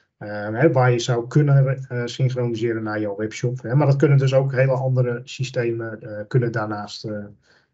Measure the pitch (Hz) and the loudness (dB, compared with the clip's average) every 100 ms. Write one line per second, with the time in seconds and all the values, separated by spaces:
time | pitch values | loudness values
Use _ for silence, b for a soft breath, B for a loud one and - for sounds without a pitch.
0 | b - 104 104 104 113 156 131 123 120 | b -16 -10 -6 -4 2 4 6 4 4
1 | - 120 120 151 143 139 131 131 - 120 | 2 -2 2 2 6 4 4 0 -4 -6
2 | 120 - 127 127 120 110 117 110 110 107 | -4 -2 -2 0 -2 0 -2 -2 -4 -4
3 | 107 101 107 - 123 127 113 139 139 139 | -4 -4 -6 -4 -4 -4 -2 2 2 4
4 | 147 139 131 135 139 127 135 127 131 127 | 4 4 4 2 2 2 2 0 0 0
5 | 123 120 - - 127 127 117 113 113 107 | 0 -2 -8 -8 -6 -2 -2 -2 -6 -10
6 | 107 104 104 127 117 110 107 104 104 - | -12 -12 -2 0 0 -2 -4 -6 -10 -12
7 | 110 104 101 101 b b b | -10 -10 -10 -18 b b b